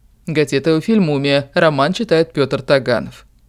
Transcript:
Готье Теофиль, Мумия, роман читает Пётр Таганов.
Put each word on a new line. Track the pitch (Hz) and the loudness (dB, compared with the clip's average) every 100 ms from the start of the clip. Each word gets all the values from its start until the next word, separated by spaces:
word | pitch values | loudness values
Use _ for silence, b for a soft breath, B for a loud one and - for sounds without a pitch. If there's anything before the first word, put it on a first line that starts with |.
| _ _ - | _ _ -6
Готье | 151 147 139 | -2 0 0
Теофиль, | 139 160 156 220 | 0 0 0 0
Мумия, | 170 143 143 143 139 | 2 0 0 0 -2
роман | - 170 143 143 | 0 0 2 0
читает | 185 226 165 160 | -2 0 0 0
Пётр | - 131 139 | -2 -2 -2
Таганов. | - 139 120 120 - - - _ | 0 0 2 -2 -4 -14 -20 _